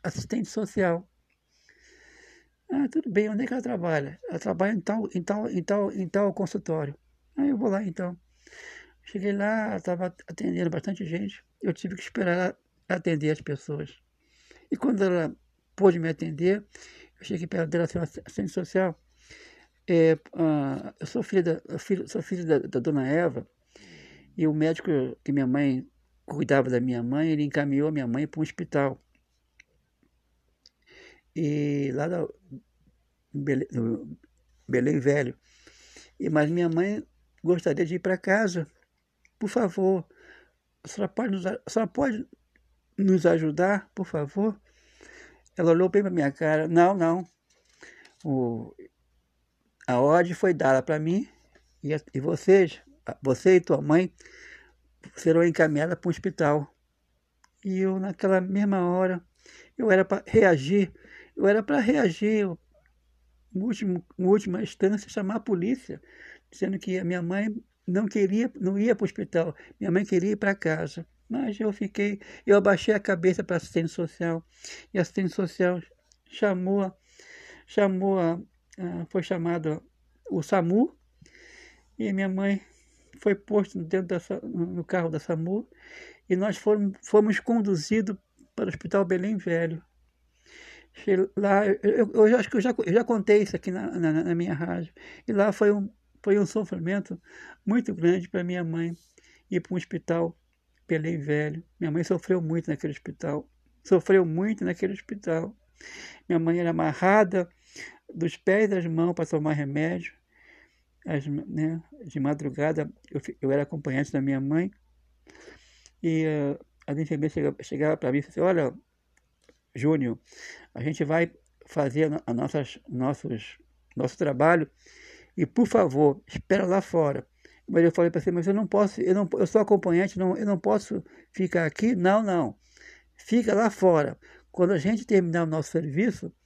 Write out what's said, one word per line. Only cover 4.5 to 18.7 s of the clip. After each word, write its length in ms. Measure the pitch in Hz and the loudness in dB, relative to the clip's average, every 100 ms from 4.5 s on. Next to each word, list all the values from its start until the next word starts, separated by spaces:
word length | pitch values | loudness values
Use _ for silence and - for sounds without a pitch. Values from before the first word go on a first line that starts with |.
| 175 196 | -2 0
em 80 | 214 | -2
tal, 280 | - 220 202 | -2 -4 -4
em 80 | 180 | -4
tal, 280 | 170 208 226 | -4 -4 -4
em 120 | 185 | -4
tal, 300 | 165 202 196 | -2 0 -2
em 160 | 202 175 | -4 -4
tal 240 | 196 202 | 0 0
consultório." 600 | 196 190 - - 160 143 147 _ _ _ - | -2 -4 -6 -6 -4 -6 -10 _ _ _ -2
"Ah, 100 | 285 | 0
eu 100 | 233 | 0
vou 140 | 233 | 0
lá 120 | 196 | -2
então." 340 | 202 170 180 175 _ _ - - - - - _ | -4 -6 -6 -8 _ _ -20 -20 -20 -20 -20 _
Cheguei 300 | - 202 202 | -14 -6 -2
lá, 380 | 202 202 220 214 | -2 0 -2 -2
ela 100 | 196 | -4
tava 260 | 180 175 180 - - | -4 -4 -6 -8 -16
atendendo 420 | 170 180 175 170 | -8 -4 -2 -2
bastante 340 | - - 190 | -2 -6 -6
gente. 400 | 170 170 101 - _ _ | -6 -6 -8 -10 _ _
Eu 100 | 196 | -6
tive 240 | - 180 185 | -4 -8 -10
que 60 | |
esperar 300 | - 233 185 | -8 -4 0
ela 260 | 175 185 - _ _ - | 0 0 -4 _ _ -6
atender 420 | 180 175 156 151 | -2 0 0 0
as 100 | 156 | -2
pessoas. 600 | - 143 - 147 147 - _ _ _ _ _ _ _ | -4 -8 -8 -10 -10 -16 _ _ _ _ _ _ _
E 60 | - | -2
quando 260 | 285 208 | 0 2
ela 320 | 190 175 156 - _ _ _ - | 2 2 -2 -6 _ _ _ 2
pôde 220 | 190 175 | 4 4
me 100 | 160 | 0
atender, 560 | 151 165 147 175 208 - - - - - _ | -4 -6 -2 0 0 -4 -20 -20 -20 -20 _
eu 60 | |
cheguei 220 | - 185 170 | -8 -6 -4
perto 240 | 185 160 | -4 -2
dela, 140 | 170 | -2
assim, 140 | 165 175 | -2 -4
"Assistente 520 | 160 - - - 196 | -6 -8 -12 -8 -6
social, 500 | - 170 | -6 -2